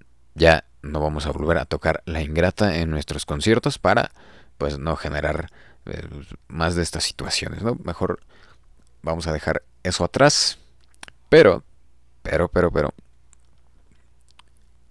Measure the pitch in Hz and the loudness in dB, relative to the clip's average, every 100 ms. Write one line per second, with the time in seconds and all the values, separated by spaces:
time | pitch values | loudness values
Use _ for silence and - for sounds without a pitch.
0 | - - - - 82 80 - - 76 76 | -20 -20 -14 2 6 6 2 -16 -8 -2
1 | 76 76 73 73 76 82 69 73 85 78 | -2 -2 -6 -4 0 0 0 -2 0 -2
2 | - 80 73 78 90 - 104 82 82 78 | -2 -6 -4 0 0 2 0 0 -2 -4
3 | 71 76 - 73 87 110 - - 90 147 | -4 -8 -6 -2 2 2 2 0 2 2
4 | - - - - - - 71 71 76 78 | 0 -8 -20 -20 -20 -8 -6 -4 -4 -4
5 | 80 76 73 76 78 - - - - - | -4 -4 -4 -4 -8 -14 -20 -20 -14 -12
6 | - 73 69 - - 80 82 87 82 82 | -12 -14 -16 -20 -12 -2 0 0 -2 -4
7 | - - - - - - 110 123 - 87 | -6 -6 -8 -6 -6 -6 -4 -4 -6 -4
8 | 90 - - - - - - - - - | -4 -4 -10 -20 -20 -20 -20 -20 -20 -12
9 | 80 82 82 78 - - - - 92 - | -6 -4 -2 -4 -2 -4 -6 -10 -6 -2
10 | 87 - 143 - - - - - - - | -2 4 4 4 -2 -4 -16 -20 -20 -20
11 | - - - 160 113 87 - - - - | -20 -16 4 8 8 6 -2 -20 -20 -20
12 | - - - 76 87 - 87 78 73 - | -20 -14 -4 0 0 2 2 2 -2 -4
13 | - - - - - - - - - - | -18 -20 -20 -20 -20 -20 -20 -20 -20 -20
14 | - - - - - - - - - | -20 -20 -20 -20 -20 -20 -20 -20 -20